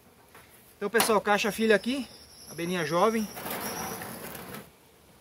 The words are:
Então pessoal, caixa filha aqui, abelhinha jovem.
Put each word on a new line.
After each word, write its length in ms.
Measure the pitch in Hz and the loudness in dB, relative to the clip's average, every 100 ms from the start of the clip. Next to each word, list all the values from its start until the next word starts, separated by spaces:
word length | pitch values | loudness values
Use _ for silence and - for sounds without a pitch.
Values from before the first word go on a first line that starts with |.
| - _ - - - - - - | -20 _ -20 -20 -20 -20 -20 -8
Então 100 | 202 | 0
pessoal, 320 | 226 214 220 | 2 4 4
caixa 320 | 214 208 214 | 4 2 2
filha 240 | 185 220 208 | 0 4 4
aqui, 320 | 226 277 233 - - - - | 4 -4 -6 -12 -20 -20 -16
abelhinha 380 | 151 170 185 151 | -8 -4 -2 0
jovem. 420 | 170 208 226 208 - - - - - - - - - - - - - - _ _ _ _ - | 4 4 2 -2 -6 -8 -6 -6 -8 -8 -8 -10 -12 -12 -14 -14 -14 -16 _ _ _ _ -20